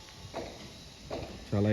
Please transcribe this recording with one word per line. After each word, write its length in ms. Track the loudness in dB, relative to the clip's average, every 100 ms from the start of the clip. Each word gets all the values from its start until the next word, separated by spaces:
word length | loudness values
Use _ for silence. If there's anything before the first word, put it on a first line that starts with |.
| -14 -12 -6 -4 -4 -8 -12 -12 -14 -12 -6 -4 -4 -8 2
చాలా 160 | 6 8